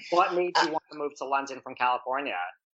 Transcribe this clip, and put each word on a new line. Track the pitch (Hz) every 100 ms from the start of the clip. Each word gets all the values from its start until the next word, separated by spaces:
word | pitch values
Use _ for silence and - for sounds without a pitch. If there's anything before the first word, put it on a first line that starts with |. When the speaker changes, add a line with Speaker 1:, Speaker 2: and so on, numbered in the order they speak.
| -
Speaker 1:
What | 170 190
made | 175 180 165
you | 151
Speaker 2:
Uh, |
Speaker 1:
want | 156 _
to | 151
move | 147 143
to | 135
London | 139 139 131
from | 131 127
California? | 123 123 - 135 139 92 87 - _